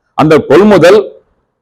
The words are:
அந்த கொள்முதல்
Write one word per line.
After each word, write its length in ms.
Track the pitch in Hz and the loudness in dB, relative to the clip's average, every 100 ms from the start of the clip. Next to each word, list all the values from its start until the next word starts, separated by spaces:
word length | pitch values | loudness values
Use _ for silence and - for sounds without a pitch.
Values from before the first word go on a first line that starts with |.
| _ | _
அந்த 240 | - 156 160 | -6 -2 -2
கொள்முதல் 760 | 220 147 214 190 - 214 - - _ _ _ _ | 0 0 2 2 2 0 -2 -12 _ _ _ _